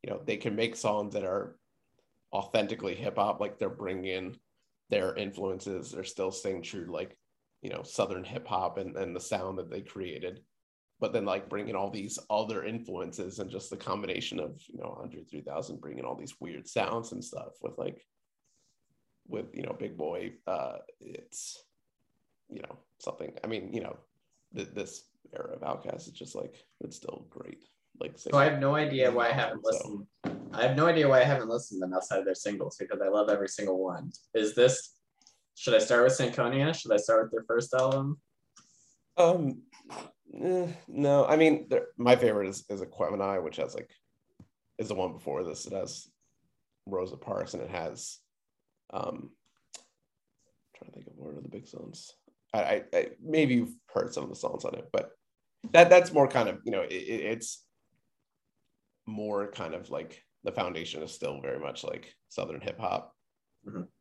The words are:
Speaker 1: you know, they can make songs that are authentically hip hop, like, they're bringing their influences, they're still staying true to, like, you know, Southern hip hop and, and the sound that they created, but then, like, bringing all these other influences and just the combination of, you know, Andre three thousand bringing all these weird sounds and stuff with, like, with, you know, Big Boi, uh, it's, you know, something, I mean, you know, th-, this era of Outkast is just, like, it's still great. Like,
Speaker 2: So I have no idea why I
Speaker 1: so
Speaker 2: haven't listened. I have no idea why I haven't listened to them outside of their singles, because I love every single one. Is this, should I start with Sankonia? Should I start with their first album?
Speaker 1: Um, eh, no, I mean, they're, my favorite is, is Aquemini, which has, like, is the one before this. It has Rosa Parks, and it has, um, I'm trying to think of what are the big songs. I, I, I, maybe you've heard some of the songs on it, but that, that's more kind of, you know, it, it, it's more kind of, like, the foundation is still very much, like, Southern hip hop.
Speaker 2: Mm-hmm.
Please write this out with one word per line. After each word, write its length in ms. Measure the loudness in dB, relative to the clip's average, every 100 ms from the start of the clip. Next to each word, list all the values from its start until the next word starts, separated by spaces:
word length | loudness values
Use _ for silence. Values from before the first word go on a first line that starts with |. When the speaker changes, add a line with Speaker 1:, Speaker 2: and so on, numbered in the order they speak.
Speaker 1:
you 60 | -6
know, 120 | -8 -4
they 120 | -4
can 180 | -2 0
make 200 | -2 0
songs 380 | 0 0 -2
that 100 | -4
are 340 | -2 -2 -4 -12 _ _ _ _ _ _ _
authentically 600 | -6 0 0 0 -4 -6 -4
hip 200 | -4 0
hop, 240 | 0 0
like, 180 | -4 -4
they're 120 | -6
bringing 680 | -6 -6 -4 -4 -6 -6 -12 _ _ _ _ _
their 260 | 0 0 -2
influences, 760 | -6 -6 -6 -6 -6 -8 -8
they're 120 | -10
still 280 | -10 -4 -4
staying 300 | -4 -6 -6
true 240 | -8 -10 -8
to, 60 |
like, 260 | -8 -10 -12 _ _ _ _
you 80 | -10
know, 140 | -10
Southern 400 | -8 -2 -2 -2 -8
hip 220 | -10 -4
hop 300 | -2 -2 -4
and, 200 | -8 -6
and 180 | -6 -6
the 40 |
sound 360 | -6 -4 -4 -8
that 100 | -8
they 120 | -10
created, 640 | -10 -10 -10 -8 -10 -12 _ _ _ _ _ _
but 140 | -2
then, 100 | 0
like, 260 | 0 -4 -4
bringing 240 | -8 -4 -4
all 140 | -4
these 300 | -6 -8 -10 -2
other 360 | -2 0 -4 -4
influences 760 | -8 -8 -8 -8 -8 -10 -8
and 100 | -8
just 200 | -8 -10
the 80 | -10
combination 640 | -6 -6 -4 -6 -6 -6
of, 200 | -8 -10 -18
you 100 | -14
know, 200 | -12 -12
Andre 220 | -14 -16
three 180 | -16 -14
thousand 380 | -8 -8 -8 -12
bringing 240 | -12 -10
all 120 | -10 -10
these 200 | -12 -14
weird 260 | -12 -12 -6
sounds 460 | -4 -2 -4 -6
and 100 | -12
stuff 300 | -10 -12 -14 -12
with, 160 | -12 -6
like, 280 | -8 -8 _ _ _ _ _ _ _ _ _ _ _ _ -10
with, 300 | -8 -8 -8
you 80 |
know, 100 | -8
Big 240 | -8 -10 -6
Boi, 360 | -6 -6 -8 -10 -6
uh, 320 | -4 -4 -8 -16 -20
it's, 640 | -18 -18 -16 -14 -14 -16 _ _ _ _ _ _ _ _ _
you 120 | -16
know, 180 | -14 -18 _ _
something, 380 | -10 -10 -12 -10
I 40 | -8
mean, 260 | -8 -6
you 80 | -8
know, 160 | -8 -12 _ _ _ _ _ -12
th-, 180 | -10
this 320 | -8 -10 -12 _ _ -16
era 220 | -12 -10 -8
of 60 |
Outkast 460 | -6 -6 -6 -10 -12
is 60 |
just, 220 | -18 -12 -10
like, 300 | -12 -14 _ _
it's 160 | -14 -12
still 300 | -14 -14 -16
great. 340 | -18 -16 -18 _ _ _ -10
Like, 180 | -10 -10
Speaker 2:
So 200 | 2 4
I 80 | 6
have 140 | 4
no 160 | 2 2
idea 360 | 0 4 4
why 160 | 4 2
I 40 |
Speaker 1:
so 40 | 2
Speaker 2:
haven't 280 | 0 -2
listened. 440 | -2 -2 -4 -10 -12 _ -8 -8 -8
I 140 | 0 2
have 100 | 6
no 120 | 6
idea 200 | 6 8
why 140 | 8
I 40 | 8
haven't 240 | 4 2
listened 300 | -2 -2 -6
to 60 | -2
them 80 |
outside 260 | -2 0 -2
of 60 | 0
their 80 |
singles, 440 | -2 -4 -4 -6 -6
because 220 | -8 -2
I 80 | 2
love 200 | 4 4
every 200 | 2 0
single 280 | -2 -2 0
one. 280 | 0 -4 -8 -14 _
Is 220 | 0 2 6
this, 400 | 6 6 -6 _ _ _ -20 _ _ -6
should 200 | 4 6
I 40 |
start 240 | 6 8 8
with 120 | 6
Sankonia? 560 | 0 2 0 2 2
Should 180 | 0 4
I 60 | 2
start 260 | 6 4
with 80 | 4
their 120 | -4 0
first 260 | 0 2
album? 460 | 2 4 2 0 -4 _ _ _ -20 _ _ _ _ _ 6
Speaker 1:
Um, 460 | 6 6 2 -4 -12 -20 -16 -14 -14 _ _
eh, 380 | -6 0 0 -2 -6 -10
no, 380 | 0 4 6 8
I 100 | 8
mean, 320 | 8 8 2
they're, 180 | 0 0 2
my 180 | 8 8
favorite 320 | 8 4 0
is, 180 | -4 -8
is 120 | -8
Aquemini, 640 | -8 -2 -2 0 0 0
which 140 | -2 -4
has, 180 | -4 -6
like, 160 | -12 -18 _ _ _ _ -20 _ _ -8
is 80 | -4
the 80 | -2
one 180 | -2
before 300 | -4 -6 -4
this. 240 | -4 -6 -8
It 60 |
has 360 | -6 -6 -10 -16 _ _ _ _ _ _ _ -6
Rosa 300 | -4 -4 -8
Parks, 360 | -6 -6 -4
and 80 | -6
it 80 | -6
has, 500 | -6 -6 -8 -12 -14 _ _ _ _ _ _ _
um, 400 | -6 -6 -6 -12 _ _ _ _ -20
I'm 80 | _ _ _ _ _ _ _ _ _ -20
trying 160 | -20
to 40 | -20
think 120 | -20
of 60 | -16
what 180 | -14 -14
are 60 |
the 80 | -14
big 180 | -16 -14
songs. 460 | -14 -14 -16 -20 -20 _ _ _
I, 60 | 0
I, 200 | 2 2 2
I, 160 | 0 0 -6
maybe 340 | 2 4 6 4
you've 200 | 2 -6 _
heard 200 | -2 -2
some 100 | -4
of 60 | -8
the 60 | -6
songs 300 | -6 -4 -6
on 80 | -8
it, 140 | -4
but 200 | -4 -4 -12 _ _ _ _ 8
that, 160 | 12 12
that's 240 | 12 10
more 140 | 6 6
kind 220 | 6 2
of, 100 | 0
you 80 | -2
know, 100 | -2
it, 100 | -2
it, 300 | -4 -4 -4 -2
it's 400 | -4 -6 -12 _ _ _ _ _ _ _ _ _ _ _ _ _ _ -12
more 460 | -8 -2 -2 -2
kind 240 | -6 -8 -8
of, 140 | -8
like, 320 | -8 -8 -16 _ _
the 80 | -6
foundation 500 | -2 -2 -2 -6 -8
is 80 | -10
still 300 | -6 -6 -6
very 180 | -6 -6
much, 240 | -6 -6
like, 320 | -8 -8 -12 -20 _
Southern 320 | -8 -6 -6
hip 180 | -8 -6
hop. 340 | -4 -4 -6 _ _ _ _ _ -14
Speaker 2:
Mm-hmm. 140 | -12 -12 _